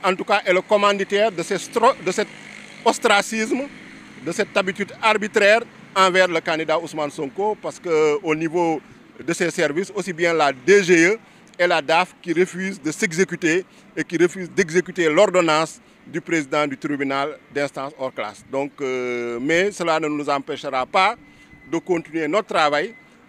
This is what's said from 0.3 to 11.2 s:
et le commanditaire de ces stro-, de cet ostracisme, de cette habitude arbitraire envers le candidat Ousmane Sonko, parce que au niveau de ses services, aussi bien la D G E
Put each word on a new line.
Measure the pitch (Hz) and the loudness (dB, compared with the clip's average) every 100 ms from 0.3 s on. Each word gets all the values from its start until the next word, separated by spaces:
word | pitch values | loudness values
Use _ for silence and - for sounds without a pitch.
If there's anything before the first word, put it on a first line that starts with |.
| 202 202 | 0 2
et | |
le | 185 | 0
commanditaire | - 208 202 202 190 202 220 | 2 4 4 2 0 0 0
de | 170 | -2
ces | - 190 | -4 -6
stro-, | - 233 233 - | -4 2 2 2
de | 175 | -2
cet | 196 202 - - - - - | -4 -6 -10 -20 -20 -20 -4
ostracisme, | 226 - 226 202 - 220 220 262 285 - - - - - | -2 0 2 2 2 -4 -2 -4 -6 -12 -20 -20 -20 -12
de | 135 | -6
cette | 175 202 208 | -4 -2 -2
habitude | 196 190 196 - | -2 -4 -8 -2
arbitraire | 226 214 208 220 202 226 233 - - | 0 2 0 2 4 4 2 -14 -4
envers | 190 190 180 185 | 2 4 4 2
le | 165 | 0
candidat | 175 156 160 160 | -2 -2 0 -2
Ousmane | 165 151 147 | -2 -6 -6
Sonko, | - 143 180 208 208 | -6 -8 -4 -4 -4
parce | 160 - | -8 -10
que | 175 156 151 147 | -2 2 2 2
au | 165 | 0
niveau | 156 165 175 170 156 - - - - | -2 -2 0 0 -2 -8 -20 -20 -10
de | 123 | -6
ses | 170 175 | -2 -2
services, | 180 156 147 196 | 0 0 -2 -4
aussi | 190 185 | -6 -8
bien | 160 170 | -2 0
la | 165 143 | 2 0
D | 131 127 202 | 0 4 4
G | 175 170 170 | 6 4 4
E | 220 | 0